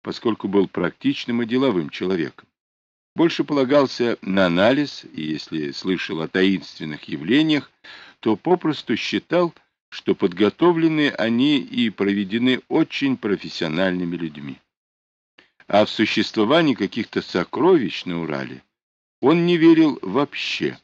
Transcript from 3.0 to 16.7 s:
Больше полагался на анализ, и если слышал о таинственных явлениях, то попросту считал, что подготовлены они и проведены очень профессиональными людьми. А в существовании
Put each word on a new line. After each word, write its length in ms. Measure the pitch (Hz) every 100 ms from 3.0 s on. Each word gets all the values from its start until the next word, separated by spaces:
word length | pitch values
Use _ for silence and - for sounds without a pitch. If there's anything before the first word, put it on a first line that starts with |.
| _ -
Больше 280 | 165 -
полагался 760 | 151 143 127 143 131 - 120 -
на 240 | 98 95 92
анализ, 580 | 87 107 139 139 - -
и 100 | 80
если 500 | 78 76 - 80 73
слышал 480 | 69 90 90 - 82
о 80 | 80
таинственных 760 | 95 98 95 - - 78 76
явлениях, 680 | - 73 82 139 156 147 - _ - - - _
то 160 | - 107
попросту 600 | 170 180 156 139 - 110
считал, 560 | - 101 - 170 170 - _ _ _
что 260 | - -
подготовлены 960 | 190 98 87 202 - 175 165 160 156 143
они 480 | - 113 117 143 143
и 320 | - 123 117
проведены 680 | - 101 101 95 113 127 123 -
очень 480 | 143 160 - 139 127
профессиональными 1000 | 104 - - - 80 80 95 90 87 85
людьми. 420 | 82 73 71 64 _ _ _ _ _ _ _ _ _ _ -
А 180 | 101
в 60 | 104
существовании 840 | - 107 - 98 113 107 160 156